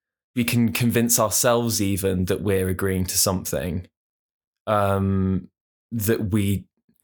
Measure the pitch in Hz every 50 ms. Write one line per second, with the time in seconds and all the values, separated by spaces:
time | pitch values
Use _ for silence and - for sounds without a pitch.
0 | _ _ _ _ _ _ - 123 117 117 120 120 117 110 117 - 123 117 104 120
1 | 117 117 - - 110 104 - - - 123 120 120 120 117 104 98 101 98 98 92
2 | 98 95 95 90 92 92 98 - 90 101 95 92 92 92 92 92 95 95 95 92
3 | 92 - - - - 101 92 85 78 - 80 69 71 92 80 92 90 - _ _
4 | _ _ _ _ _ _ _ _ _ _ _ _ - 104 107 104 101 98 98 98
5 | 98 98 98 95 95 95 95 92 - - _ _ _ _ _ _ _ - 117 113
6 | 98 110 113 - 110 95 104 107 101 101 98 92 - _ _ _ _ _ _ _